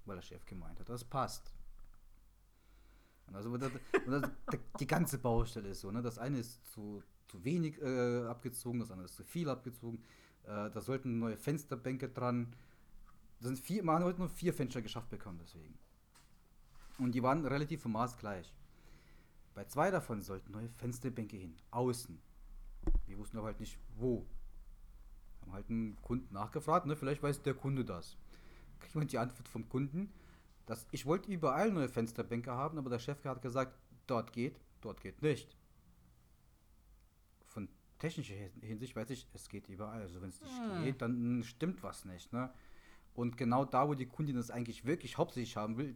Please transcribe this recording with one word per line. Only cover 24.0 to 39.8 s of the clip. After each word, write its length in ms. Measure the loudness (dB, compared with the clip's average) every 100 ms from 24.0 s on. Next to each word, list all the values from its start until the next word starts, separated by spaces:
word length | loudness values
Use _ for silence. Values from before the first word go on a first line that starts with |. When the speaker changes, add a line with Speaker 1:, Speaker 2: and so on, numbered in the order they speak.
| 2 2 0 -6 -6 -10 -12 -14 -16 -16 -16 -16 -14 -12
Speaker 1:
Haben 100 | -10
halt 160 | -8 -2
einen 320 | 0 0 -4
Kunden 320 | -2 -2 -2
nachgefragt, 520 | -4 -2 -2 4 4 4
ne? 100 | 0
Vielleicht 280 | 0 2
weiß 180 | 2 2
der 120 | 0
Kunde 300 | 0 2 2 2
das. 320 | -2 -6 -10 -14 -14 -16 -16 -16 -16
Kriegt 160 | -4 0
man 120 | 2
die 100 | 2
Antwort 300 | 0 -2 -8
vom 180 | -8 -2
Kunden, 460 | 0 2 0 -2 -6 -18 -20 -20 -14 -8
dass 200 | -8 -6
ich 140 | -2 2
wollte 240 | 2 2
überall 400 | 2 4 6 6
neue 180 | 6 4
Fensterbänke 600 | 2 0 0 0 0 0
haben, 260 | 0 0 0
aber 120 | 0
der 100 | 0
Chef 260 | 0 -2 -2
hat 160 | -2
gesagt, 360 | 0 2 0 -2 -20 -10 0
dort 240 | 2 2
geht, 300 | 0 0 -2 -14 -12
dort 220 | -10 -8
geht 200 | -10 2
nicht. 360 | 4 4 0 -18 -20 -20 -20 -20 -20 -20 -20 -20 -20 -20 -20 -20 -20 -20 -20 _ -20 -20 -12
Von 220 | -8 -8 -10 -20 -4
technischer 360 | -4 -2 -4 -6
Hin-, 260 | -10 -10
Hinsicht 340 | -8 -6 -6 -4
weiß 140 | -4
ich, 180 | -6 -10
es 160 | -14 -10
geht 180 | -10 -10
überall. 340 | -8